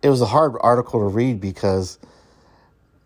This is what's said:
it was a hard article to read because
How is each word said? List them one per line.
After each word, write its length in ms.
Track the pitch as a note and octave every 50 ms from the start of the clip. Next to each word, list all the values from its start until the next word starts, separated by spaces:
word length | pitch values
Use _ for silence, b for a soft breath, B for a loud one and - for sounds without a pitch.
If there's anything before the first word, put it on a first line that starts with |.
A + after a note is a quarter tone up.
| -
it 60 | C#3+
was 120 | C#3 B2+
a 60 | A#2+
hard 280 | G#2+ A2+ D3 D#3+ D3+ A#2+ -
article 400 | - A2+ A#2+ A#2+ A#2+ - - A#2
to 60 | G#2+
read 340 | G2+ F#2+ A2 A#2+ C3 B2 G2+
because 580 | F#2+ G2 F#2+ - - G2+ F#2+ F#2+ F#2 E2+ - _ b b b b b b b b b b b b b b b _ _ _ _ _ _